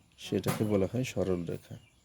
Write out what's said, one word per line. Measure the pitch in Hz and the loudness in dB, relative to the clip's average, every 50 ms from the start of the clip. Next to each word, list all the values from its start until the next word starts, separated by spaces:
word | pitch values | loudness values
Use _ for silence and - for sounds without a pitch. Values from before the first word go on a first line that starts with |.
| - _ _ - | -6 _ _ -14
সেটাকে | - - - 101 - 104 - - 113 | -6 -2 0 0 0 0 0 0 2
বলা | 104 104 95 95 | 2 4 4 2
হয় | 90 - 120 131 | 2 0 -2 -2
সরল | - - 104 90 95 92 87 85 | -2 -2 0 0 2 0 0 0
রেখা। | 85 98 - - - - - - - _ _ _ | -4 -6 -8 -10 -12 -16 -16 -18 -20 _ _ _